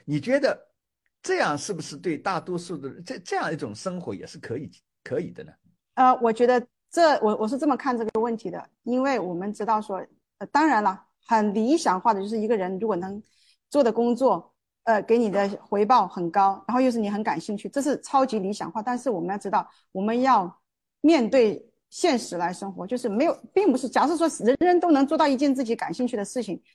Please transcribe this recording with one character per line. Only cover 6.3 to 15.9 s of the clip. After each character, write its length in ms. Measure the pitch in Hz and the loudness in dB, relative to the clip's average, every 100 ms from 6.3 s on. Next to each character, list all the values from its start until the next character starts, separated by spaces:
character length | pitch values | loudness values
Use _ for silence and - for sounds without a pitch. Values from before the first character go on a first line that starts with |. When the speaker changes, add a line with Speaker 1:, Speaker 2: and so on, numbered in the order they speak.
Speaker 2:
觉 160 | 226 240 | 2 4
得 160 | 247 247 _ _ | 4 0 _ _
这， 280 | - 339 269 | 4 4 4
我， 140 | 214 208 | 2 0
我 120 | 214 | -2
是 80 | 254 | -2
这 100 | 302 | 0
么 80 | |
看 220 | 247 277 240 | 0 0 -2
这 80 | |
个 160 | 220 220 | -2 -2
问 160 | 240 226 | -2 -4
题 140 | 185 | -8
的， 180 | 170 - _ | -10 -14 _
因 200 | - 247 | -4 0
为 160 | 269 254 | 0 0
我 140 | 180 | -2
们 180 | 175 196 | -6 -6
知 140 | 208 | -6
道 160 | 214 214 | -2 -2
说， 260 | 208 190 - _ _ - | -2 -8 -10 _ _ -16
呃， 100 | 202 | -2
当 180 | 285 320 | 2 4
然 180 | 233 | 4
了， 180 | 208 190 _ _ - | 2 -2 _ _ 0
很 280 | 226 208 | 2 2
理 240 | 196 220 330 | 0 2 2
想 200 | 254 247 | 2 0
化 140 | 247 | 2
的 80 | 202 | 0
就 80 | 196 | -2
是 100 | 226 | -4
一 80 | 214 | 0
个 80 | |
人 240 | 226 180 190 | 0 -2 -4
如 80 | 220 | -2
果 80 | |
能 280 | 185 185 202 - _ _ _ _ | -2 -4 -10 -16 _ _ _ _
做 120 | 294 | 2
的 80 | 233 | 2
工 240 | 220 233 | 2 0
作， 380 | 240 262 180 - _ _ _ | 2 2 2 -4 _ _ _
呃， 180 | - 214 | 0 0
给 160 | 190 233 | 4 2
你 140 | 220 | 2
的 180 | 196 202 202 | 0 -2 -4
回 200 | - 202 | -4 0
报 200 | 208 | 4